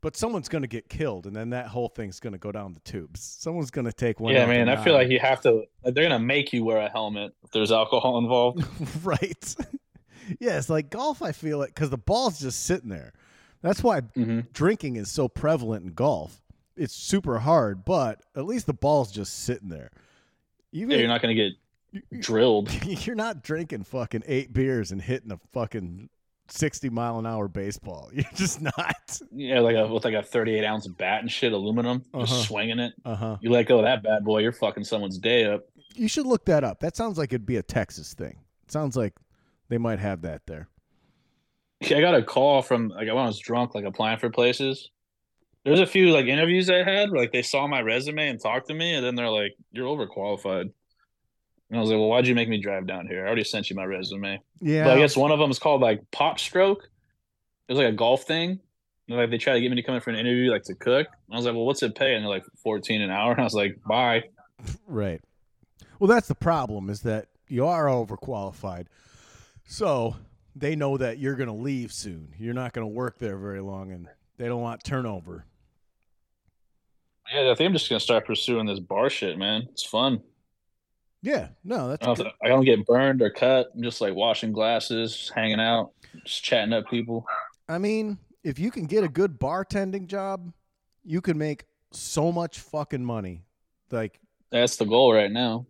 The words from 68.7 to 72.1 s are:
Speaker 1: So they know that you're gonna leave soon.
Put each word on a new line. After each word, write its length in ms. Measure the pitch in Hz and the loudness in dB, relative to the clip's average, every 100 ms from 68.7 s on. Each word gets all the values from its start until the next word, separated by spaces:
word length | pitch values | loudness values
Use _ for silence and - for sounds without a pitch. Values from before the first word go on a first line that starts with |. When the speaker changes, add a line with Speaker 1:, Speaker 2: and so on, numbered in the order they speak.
| 87 87 _ _ - - - - - _ | -10 -12 _ _ -20 -20 -20 -20 -20 _
Speaker 1:
So 440 | - 208 139 113 - - _ _ - | -4 0 2 0 -4 -14 _ _ -8
they 160 | 139 156 | -4 -2
know 220 | 139 139 | 0 0
that 220 | 127 117 | -2 -2
you're 160 | 135 135 | -4 -2
gonna 200 | 127 107 | -4 -4
leave 380 | 131 135 117 | -4 -4 -6
soon. 400 | - 107 | -10 -10